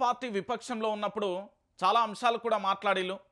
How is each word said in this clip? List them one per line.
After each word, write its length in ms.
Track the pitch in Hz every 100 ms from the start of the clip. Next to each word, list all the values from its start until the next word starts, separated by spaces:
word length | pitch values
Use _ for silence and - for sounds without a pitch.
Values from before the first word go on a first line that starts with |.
పార్టీ 260 | 247 247 254 196
విపక్షంలో 540 | 190 226 - 226 220 214
ఉన్నప్పుడు 340 | 208 208 208 180 208 _ _ -
చాలా 180 | 185 226 220
అంశాలు 300 | 196 240 233 233
కూడా 120 | 214 196
మాట్లాడిల్లు. 500 | 190 208 190 185 190 -